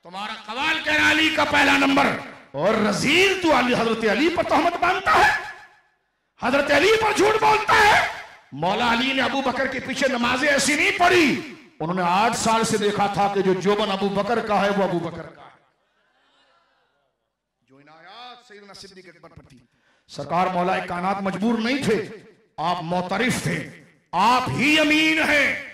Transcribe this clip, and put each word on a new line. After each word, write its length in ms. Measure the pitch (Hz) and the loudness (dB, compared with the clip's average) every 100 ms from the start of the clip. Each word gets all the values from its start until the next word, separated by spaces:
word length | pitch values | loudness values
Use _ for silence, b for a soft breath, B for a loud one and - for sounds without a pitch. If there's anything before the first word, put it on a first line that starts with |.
तुम्हारा 320 | 170 185 208 | -16 -12 -10
कव्वाल 500 | 220 214 233 311 320 | -12 -12 -6 -4 -2
कह 120 | 311 302 | -2 0
रहा 140 | 302 | 2
अली 260 | 302 311 311 | 2 0 0
का 80 | |
पहला 320 | 294 294 277 277 | 0 2 2 2
नंबर, 560 | 277 277 254 - - - - | 2 2 0 -2 -10 -20 -14
और 200 | 135 175 | -4 0
रजील 680 | 220 208 185 196 330 392 370 | 2 0 0 0 2 2 2
तू 80 | 339 | 2
अली, 240 | 269 247 | 2 2
हजरत 300 | 240 226 220 | 0 0 0
अली 240 | 226 202 320 | 0 2 0
पर 140 | 349 | 0
तोहमत 340 | - 320 339 349 | 0 2 2 0
बांधता 320 | 349 381 - | 0 0 2
है, 400 | - - - - - - _ _ _ _ _ _ _ | 4 4 2 -8 -16 -20 _ _ _ _ _ _ _
हजरत 280 | 226 277 285 | -2 0 2
अली 220 | 285 370 | 2 4
पर 220 | 440 427 | 4 2
झूठ 200 | 415 403 | 2 2
बोलता 380 | 440 427 427 427 | 4 2 2 2
है। 500 | 440 415 - - - - - _ | 4 6 4 0 -6 -16 -20 _
मौला 320 | 139 165 214 240 | -6 -4 -2 0
अली 260 | 233 262 | 0 0
ने 100 | 262 | -2
अबू 200 | 240 269 | -2 -2
बकर 260 | 262 247 262 | -2 -2 -4
के 120 | 269 | -4
पीछे 280 | - 262 269 | -8 -2 -2
नमाजें 400 | 247 240 254 294 | 0 -2 0 2
ऐसी 260 | 277 - | 2 2
नहीं 240 | 294 370 381 | 0 0 2
पढ़ी, 580 | 349 359 294 180 - - - _ | 4 6 4 2 -6 -18 -20 _
उन्होंने 220 | 156 185 | -6 -2
आठ 320 | 175 185 226 | 0 2 2
साल 300 | 240 226 220 | 0 0 0
से 140 | 226 214 | 0 0
देखा 300 | 202 208 202 | 0 0 -2
था 260 | 202 202 | 0 0
कि 80 | 196 | 0
जो 120 | 185 | 0
जोबन 320 | 185 180 208 214 | 2 2 0 0
अबू 220 | 190 202 | -2 -2
बकर 380 | 196 202 233 220 | -2 -2 -2 0
का 140 | 208 | 0
है, 100 | 202 | 0
वो 140 | 196 | 0
अबू 160 | 190 175 | 0 -2
बकर 220 | 165 170 | -6 -10
का 200 | 156 143 | -16 -18
है। 100 | 135 - _ _ _ _ _ _ _ _ _ _ _ _ _ _ _ _ _ _ _ _ _ | -20 -20 _ _ _ _ _ _ _ _ _ _ _ _ _ _ _ _ _ _ _ _ _
जो 100 | 135 | _
इनायात 640 | 143 160 170 214 247 240 233 | -20 -20 -20 -20 -20 -20 _
सैयदना 240 | 208 202 | -20 -20
सिद्दीक 360 | 190 196 190 180 | -20 -20 -20 -20
अकबर 200 | 170 160 | -20 -20
पर 140 | 160 | -20
थी, 260 | 139 131 _ _ _ _ _ | -20 -20 _ _ _ _ _
सरकार 400 | - 139 165 185 | -14 -4 -2 -2
मौला 300 | 180 180 185 | -2 -2 -4
कायनात 440 | 185 175 185 196 | -6 -6 -6 -4
मजबूर 360 | 196 185 220 226 | -6 -4 -2 -2
नहीं 300 | 220 269 - | -2 -2 -2
थे, 340 | 208 - - - _ _ - | -2 -4 -14 -20 _ _ -8
आप 240 | 160 180 | -4 -4
मोतरिफ 640 | 165 180 180 190 240 - - | -4 -4 -4 -2 -2 -2 -4
थे, 200 | 165 - - - _ _ | -6 -8 -18 -20 _ _
आप 320 | 170 208 247 247 | 0 2 2 0
ही 300 | - 277 311 | -2 2 2
अमीन 440 | 302 302 311 320 | 4 4 2 2
हैं। 420 | 294 294 254 - - | 2 2 0 -2 -10